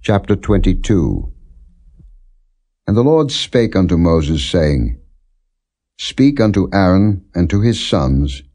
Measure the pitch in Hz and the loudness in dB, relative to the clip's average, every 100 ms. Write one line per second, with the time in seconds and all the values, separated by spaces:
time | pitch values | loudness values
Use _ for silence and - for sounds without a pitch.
0 | - 104 - 101 - 98 - - - 101 | -2 -4 -2 -4 0 0 2 0 0 -2
1 | 67 50 - - - - - _ - _ | 0 -4 -8 -16 -20 -20 -20 _ -20 _
2 | - - _ _ _ _ _ _ - 107 | -20 -20 _ _ _ _ _ _ -2 0
3 | 131 160 147 - - 123 113 98 90 85 | 2 2 0 -4 -2 0 0 0 0 2
4 | 85 82 76 80 69 90 76 69 58 58 | 2 2 0 -4 -2 0 0 0 -2 -6
5 | _ _ _ _ _ _ _ _ _ _ | _ _ _ _ _ _ _ _ _ _
6 | - - 135 143 110 101 - 98 92 92 | -12 2 2 4 0 2 0 2 2 4
7 | 104 101 - 85 82 101 113 117 - 87 | 2 0 -6 -4 0 2 0 -2 -2 -2
8 | 67 67 71 - - | 0 0 -2 -6 -14